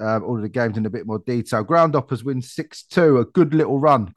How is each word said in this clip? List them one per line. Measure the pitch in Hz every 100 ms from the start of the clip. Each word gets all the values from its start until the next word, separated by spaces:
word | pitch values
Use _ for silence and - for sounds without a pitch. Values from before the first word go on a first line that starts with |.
uh, | 110 110
all | 98 117
of |
the | 104
games | 123 117 107
in | 107
a |
bit | 107 101
more | 107 127
detail. | 120 113 113
Groundhoppers | 104 170 165 143 123 123
win | 131 131
six | 123 - - -
two, | - - 160 127
a | 117
good | 185 156
little | 156 117 139
run. | 151 131 90